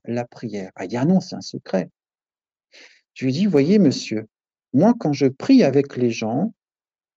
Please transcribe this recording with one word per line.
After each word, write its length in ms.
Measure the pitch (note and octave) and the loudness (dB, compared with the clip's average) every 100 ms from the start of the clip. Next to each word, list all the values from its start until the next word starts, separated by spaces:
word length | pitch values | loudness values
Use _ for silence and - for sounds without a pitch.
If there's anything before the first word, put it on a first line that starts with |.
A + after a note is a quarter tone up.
| - | -8
la 200 | A#2+ A#2+ | -8 -8
prière. » 460 | - A#2 G#2 F#2 - | -12 -12 -10 -12 -12
Ah, 100 | F#2 | -8
il 40 | |
dit, « 80 | A#2+ | -2
Ah 80 | D3 | 0
non, 140 | F#3+ | 0
c'est 160 | - - | -2 -12
un 60 | |
secret. » 480 | - C3+ - F#3+ D3+ _ _ _ _ _ _ _ _ - - _ _ | -14 -16 -6 -6 -6 _ _ _ _ _ _ _ _ -20 -20 _ _
Je 120 | - C3 | -8 -4
lui 60 | |
ai 20 | C3+ | -2
dit, « 60 | G3+ | 0
Voyez, 320 | D3 C#3+ G#3+ | 2 4 4
monsieur, 480 | D#3 - - A2 - _ _ _ _ | 4 2 -4 -8 -10 _ _ _ _
moi, 200 | B2+ G#3 A#3+ | 2 2 2
quand 140 | D#3 | -2
je 120 | C#3 C3+ | 0 0
prie 380 | C3 - C4+ | 0 4 4
avec 340 | D3 C3+ C#3 B2+ | 6 2 -2 -2
les 140 | A#2+ | -2
gens, 420 | A2+ A2 C3 A3 - _ _ _ _ _ | -2 -4 -4 -4 -8 _ _ _ _ _